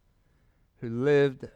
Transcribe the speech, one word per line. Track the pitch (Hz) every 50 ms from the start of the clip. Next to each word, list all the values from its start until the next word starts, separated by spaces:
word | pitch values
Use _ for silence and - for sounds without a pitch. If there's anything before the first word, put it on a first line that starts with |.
| _ _ _ _ _ _ _ _ _ _ _ _ _ _ _ _ 127
who | 117
lived | 113 120 131 147 143 143 139 139 131 139 - - _